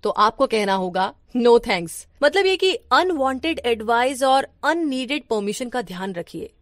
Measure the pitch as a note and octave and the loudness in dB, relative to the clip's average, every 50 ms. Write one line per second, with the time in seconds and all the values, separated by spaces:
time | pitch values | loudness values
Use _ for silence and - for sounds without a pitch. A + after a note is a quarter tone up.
0 | - A3 F#3 - G#3 A3 A3 - C4+ - - A3 G#3 G3 F#3+ F#3+ F#3 F#3 F3+ F#3 | -4 -4 0 2 2 2 2 0 -2 0 0 0 0 0 0 0 -2 -2 -2 -2
1 | F#3 G#3+ - _ _ _ _ B3 A#3 A#3+ A#3 A#3 A#3 A#3+ G#3 F3+ E3+ E3 - - | -4 -4 -4 _ _ _ _ 2 4 6 6 6 4 2 -4 -2 -4 -8 -12 -16
2 | - _ _ _ C#4 D4 D4 G4 G4 F#4+ F#4+ F4 - F#4+ - - - - B3 C#4 | -18 _ _ _ 0 2 2 4 2 2 2 2 2 0 0 -2 -2 2 2 2
3 | F4 F#4 F4+ C#4+ C4 C4 C4+ C4 - D#4+ D#4+ - - A#3+ A#3 G#3+ A3 G#3+ A#3 A#3 | 2 2 0 0 -2 -2 -2 -2 -4 -4 -4 -2 -2 -2 -2 -2 0 0 0 2
4 | B3 C4 C#4+ A#3+ C4+ C4 C4 C4+ C4+ - _ _ - C#4 D#4+ E4+ E4+ D4 C4 B3+ | 2 0 0 0 2 4 4 2 2 -2 _ _ -2 -2 0 0 -2 -2 -2 -4
5 | C4 A3+ C#4+ D4+ - _ A3+ G#3+ G3+ G3+ G#3 - C4 A#3+ - B3+ A3+ - F#3 F3 | -4 -4 -4 -6 -4 _ -4 -2 -2 -4 -6 -6 -8 -6 -6 -6 -6 -6 -10 -10
6 | F#3+ G3 F#3 F3 E3 - - - - - _ _ | -8 -8 -8 -10 -12 -12 -12 -14 -14 -14 _ _